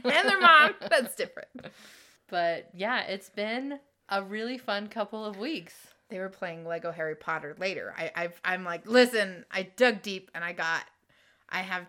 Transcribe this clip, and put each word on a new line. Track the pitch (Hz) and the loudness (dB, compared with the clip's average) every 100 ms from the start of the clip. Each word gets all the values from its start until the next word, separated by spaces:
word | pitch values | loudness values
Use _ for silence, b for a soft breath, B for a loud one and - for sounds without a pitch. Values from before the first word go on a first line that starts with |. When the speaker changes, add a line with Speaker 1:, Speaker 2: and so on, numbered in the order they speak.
Speaker 1:
<laughs> | 247 | 2
And | 302 392 | 4 4
their | - | 6
mom. | 349 311 311 - - | 10 10 8 4 2
That's | 320 240 | 2 2
different. | - 180 - - 247 - B B B B B _ | -6 -8 -8 -18 -18 -20 B B B B B _
Speaker 2:
But, | 175 170 165 - | -2 0 -2 -8
yeah, | 175 214 240 | -6 -2 -2
it's | - 196 - | -2 -8 -8
been | - 208 240 277 285 - _ - | -8 -4 -4 -6 -10 -14 _ -6
a | 196 | -4
really | 190 214 226 254 | -4 -6 -6 -6
fun | 240 202 208 | -4 -6 -6
couple | 233 208 220 | -6 -6 -6
of | 214 196 | -10 -8
weeks. | 262 277 165 - - _ _ | -8 -8 -10 -20 -20 _ _
Speaker 1:
They | 185 | -10
were | 190 | -10
playing | 190 180 165 165 | -8 -10 -10 -8
Lego | 170 170 | -6 -6
Harry | 165 156 156 | -6 -6 -6
Potter | - 160 147 151 | -6 -6 -6 -6
later. | 190 156 92 - | -6 -4 -8 -8
I, | 165 170 | -8 -4
I've, | 175 - | -6 -4
I'm | 180 185 | -4 -4
like, | 180 170 208 | -4 -8 2
"Listen, | 247 247 226 196 175 - | 6 6 4 -2 -6 -8
I | 196 | -6
dug | 190 - 247 208 | -6 2 2 2
deep | 208 190 - | -6 -10 -10
and | 165 | -10
I | 170 | -8
got, | 180 165 165 - _ _ b b b b | -4 -2 -2 -6 _ _ b b b b
I | 185 | -8
have | 185 180 | -4 -6